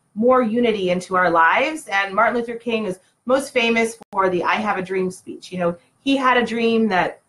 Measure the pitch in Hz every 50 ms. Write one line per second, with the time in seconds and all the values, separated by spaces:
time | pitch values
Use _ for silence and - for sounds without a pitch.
0 | _ _ - 202 226 247 254 254 254 214 214 240 240 226 214 202 185 175 180 185
1 | 185 - 185 180 180 175 165 165 165 165 185 220 269 311 311 311 - 214 202 196
2 | 196 196 190 202 226 226 233 240 233 240 226 233 - 240 226 220 214 190 180 -
3 | _ _ _ _ _ 240 254 277 269 - - 254 233 226 233 226 226 226 226 -
4 | - - - 190 190 185 180 175 - - 180 202 214 208 196 190 185 180 190 190
5 | 185 185 180 - - - - - - - 185 180 175 170 175 - _ _ _ _
6 | - 269 269 269 262 254 247 247 240 - 220 233 233 226 226 226 226 214 185 180
7 | 160 131 - - _